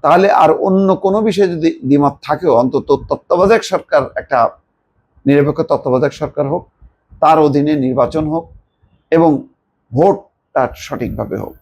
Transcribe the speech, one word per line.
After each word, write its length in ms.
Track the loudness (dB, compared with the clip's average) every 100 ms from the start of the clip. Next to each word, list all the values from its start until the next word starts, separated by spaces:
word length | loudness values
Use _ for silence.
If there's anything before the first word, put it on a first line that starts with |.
তাহলে 240 | 4 4 4 2
আর 80 | 2 2 0
অন্য 220 | 0 0 0
কোনো 140 | 0 0
বিষয়ে 300 | -2 0 -2
যদি 160 | 0 -4 -4 0
দ্বিমত 260 | 2 2 -2 -8
থাকেও 260 | -4 2 2
অন্তত 280 | 2 -2 -2 -2 -2
তত্ত্বাবধায়ক 560 | -8 _ 0 2 2 0
সরকার, 300 | -8 -2 -2 -2 -10
একটা 180 | -4 0 0 -2 _ _ _ _ _ _ 0
নিরপেক্ষ 340 | 2 2 -2 -2
তত্ত্বাবধায়ক 440 | -2 0 0 -2 -4
সরকার 240 | -10 -6 -4
হোক, 100 | -6 -10 _ -20 _ _ 0
তার 180 | 2 4 4
অধীনে 260 | 2 0 -2
নির্বাচন 400 | -2 0 -2 -2 -4
হোক 120 | -6 -8 -20 _ _ _ _ _
এবং 180 | 2 2 0 -6 _ _ _ _
ভোটটা 680 | 0 0 0 -6 _ _ -4 -4 -6 -14
সঠিকভাবে 500 | -8 -8 -8 -8 -8
হোক 120 | -10 -14